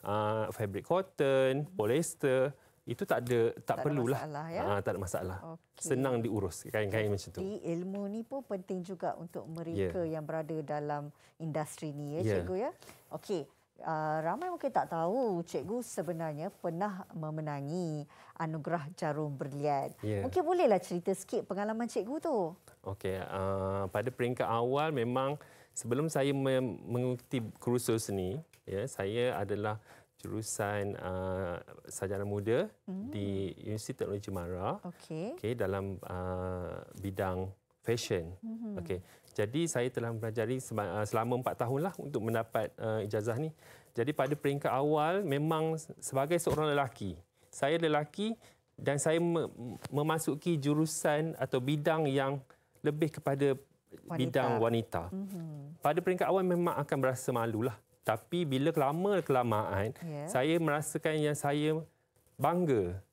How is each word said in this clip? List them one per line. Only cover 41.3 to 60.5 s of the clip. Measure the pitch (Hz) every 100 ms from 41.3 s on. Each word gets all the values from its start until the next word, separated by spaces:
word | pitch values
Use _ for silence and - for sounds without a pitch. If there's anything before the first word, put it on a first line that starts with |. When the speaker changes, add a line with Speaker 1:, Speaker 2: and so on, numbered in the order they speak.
| 123
Speaker 1:
empat | 127 -
tahunlah | 120 135 185 -
untuk | 143 123
mendapat, | 110 113 117 117 110 -
uh, | 113 110
ijazah | 104 110 107 117
ni. | 160 - - - -
Jadi | - 120 151
pada | 135 147
peringkat | 143 139 143
awal | 123 147 151 151 190 196
memang | 139 156 160 160 160 - -
sebagai | - 131 143 175
seorang | 165 143 151
lelaki, | 143 131 - 98 87 - _ _
saya | - 139 165
lelaki | 165 151 151 - 214 226 - _ _ -
dan | - 143
saya | 160 165
me-, | 170 170 120 - 120 101 -
memasuki | 139 151 160 156 143 180 165
jurusan | 135 147 156 - 165 151 165 -
atau | 135 131
bidang | 127 151 151 160 151
yang | 135 135 139 - - _ _ 151
lebih | 147 160 151
kepada | 147 139 139 135 - _ _ - -
Speaker 2:
Wanita. | 165
Speaker 1:
bidang | 131 131 123 117
wanita. | 113 117 113 87 85
Speaker 2:
Mhm. | 190 196 190 165 151 143 165
Speaker 1:
Pada | 147 156
peringkat | 175 180 -
awal | 185 185
memang | 175 175 -
akan | 147 147
berasa | 131 127 - 120
malulah. | 117 110 127 110 _ _
Tapi | - 113 - 175 165
bila | 131 151
kelama-, | 156 135 156 190 196
kelamaan, | 156 131 120 107 98 95 104 -
Speaker 2:
Ya. | 170 147 151
Speaker 1:
saya | 160 143